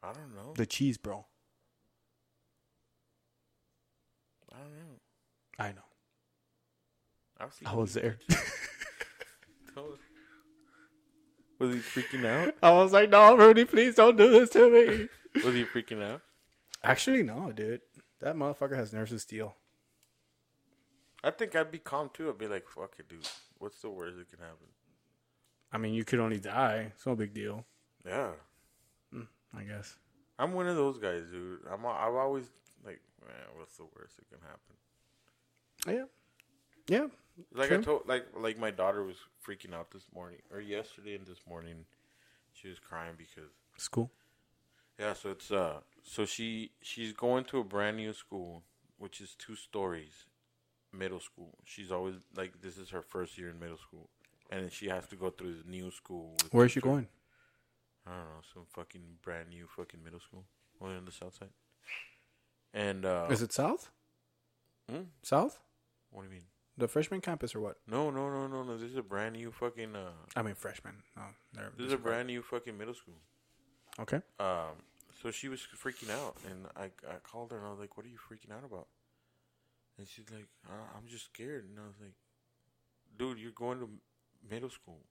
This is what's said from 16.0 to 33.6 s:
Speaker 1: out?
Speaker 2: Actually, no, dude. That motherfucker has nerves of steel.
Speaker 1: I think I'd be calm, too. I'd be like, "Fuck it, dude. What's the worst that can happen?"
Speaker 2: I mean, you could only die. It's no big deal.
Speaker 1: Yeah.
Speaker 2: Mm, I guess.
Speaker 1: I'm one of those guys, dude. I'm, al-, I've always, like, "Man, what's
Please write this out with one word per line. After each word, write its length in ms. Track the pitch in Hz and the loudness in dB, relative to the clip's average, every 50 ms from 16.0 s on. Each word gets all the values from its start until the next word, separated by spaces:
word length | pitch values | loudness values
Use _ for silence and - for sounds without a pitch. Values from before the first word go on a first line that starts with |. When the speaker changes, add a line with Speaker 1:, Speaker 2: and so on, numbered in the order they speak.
| 104 | -6
Speaker 1:
out? 180 | 101 113 156 - _ _ _ _ _ _ _ _ _ - - - | -6 -6 -8 -12 _ _ _ _ _ _ _ _ _ -20 -6 2
Speaker 2:
Actually, 400 | - 131 - - - 262 262 202 | 2 2 2 4 2 2 2 2
no, 300 | 120 107 123 185 185 113 | 0 -2 -6 -8 -8 -8
dude. 260 | 107 107 107 117 123 - _ _ - - _ _ _ | -6 -6 -6 -6 -6 -8 _ _ -20 -20 _ _ _
That 160 | - 135 160 | -6 -6 -4
motherfucker 400 | 160 151 143 143 - 143 139 135 | -2 -4 -4 -4 -4 -4 -4 -2
has 160 | 131 120 107 | -4 -4 -6
nerves 220 | 107 110 110 107 117 | -4 -6 -6 -6 -6
of 80 | 110 | -10
steel. 340 | - - - 110 107 104 - _ _ _ _ _ _ _ _ _ _ _ _ _ _ _ _ _ _ _ _ _ _ _ _ _ _ _ _ _ _ _ _ - - | -10 -10 -8 -8 -8 -10 -12 _ _ _ _ _ _ _ _ _ _ _ _ _ _ _ _ _ _ _ _ _ _ _ _ _ _ _ _ _ _ _ _ -4 -4
Speaker 1:
I 60 | 131 | -4
think 240 | - - 226 208 165 | -2 -2 -6 -2 0
I'd 160 | 165 160 156 | 0 0 0
be 80 | 156 165 | -4 -14
calm, 300 | - - - 143 151 135 - | -12 -6 -4 -4 -4 -6 -8
too. 160 | - 160 156 | -8 -6 -6
I'd 80 | 123 101 | -6 -6
be 100 | 110 107 | -6 -6
like, 200 | 104 95 90 - | -6 -8 -8 -12
"Fuck 280 | - - 90 95 - - | -14 -14 -14 -14 -14 -20
it, 100 | - _ | -20 _
dude. 180 | - 82 78 - - - - - _ _ | -20 -14 -14 -14 -14 -14 -20 -20 _ _
What's 240 | - 104 101 - | -14 -14 -14 -12
the 80 | - 113 | -14 -12
worst 280 | 101 92 87 85 87 90 | -12 -10 -12 -12 -12 -14
that 120 | 90 _ | -20 _
can 100 | - 90 | -20 -20
happen?" 280 | 87 82 80 78 82 80 _ _ _ _ _ _ _ _ _ _ _ _ _ _ _ _ _ _ _ _ | -20 -20 -20 -20 -20 -20 _ _ _ _ _ _ _ _ _ _ _ _ _ _ _ _ _ _ _ _
Speaker 2:
I 60 | - 110 | -8 -6
mean, 160 | 110 107 110 | -6 -4 -4
you 120 | 113 110 | -4 -4
could 140 | - - 120 | -2 0 0
only 200 | 117 110 110 104 | 0 0 -2 -4
die. 520 | 98 101 101 123 139 120 107 110 110 110 104 | -6 -6 -2 0 0 0 0 -2 -4 -8 -12
It's 100 | - - | -10 -6
no 100 | 135 127 | -6 -4
big 180 | 110 107 104 104 | -4 -4 -6 -6
deal. 320 | 104 104 104 104 107 113 _ _ _ _ _ _ _ - | -10 -10 -8 -10 -10 -14 _ _ _ _ _ _ _ -12
Speaker 1:
Yeah. 260 | 90 90 131 139 107 82 76 - _ _ _ _ _ _ _ _ _ _ _ _ _ - | -8 -6 -4 -4 -6 -8 -12 -18 _ _ _ _ _ _ _ _ _ _ _ _ _ -18
Speaker 2:
Mm, 140 | - 113 110 _ _ _ _ - 110 | -18 -18 -18 _ _ _ _ -18 -16
I 60 | 101 | -16
guess. 340 | 101 104 104 101 - - - _ _ _ _ _ _ _ _ | -14 -14 -14 -16 -16 -20 -20 _ _ _ _ _ _ _ _
Speaker 1:
I'm 160 | 123 131 139 | -6 -4 -4
one 140 | 180 180 175 | -4 -4 -2
of 80 | 175 | 0
those 220 | 160 143 139 135 123 | 0 0 0 -2 -4
guys, 240 | 107 98 87 87 85 85 | -6 -6 -6 -6 -8 -10
dude. 300 | 90 90 87 92 92 - - - | -14 -12 -12 -12 -14 -14 -14 -12
I'm, 140 | 92 101 113 | -12 -10 -8
al-, 80 | 120 | -8
I've 220 | 117 - - 113 120 | -6 -4 -2 -2 -2
always, 300 | 127 131 139 139 135 127 120 _ - _ _ _ _ - | -2 -2 -2 -4 -6 -8 -12 _ -20 _ _ _ _ -20
like, 160 | 107 87 - _ _ _ _ - | -20 -20 -20 _ _ _ _ -20
"Man, 100 | - 62 58 67 50 57 | -20 -20 -20 -20 -20 -20
what's 180 | 80 | -20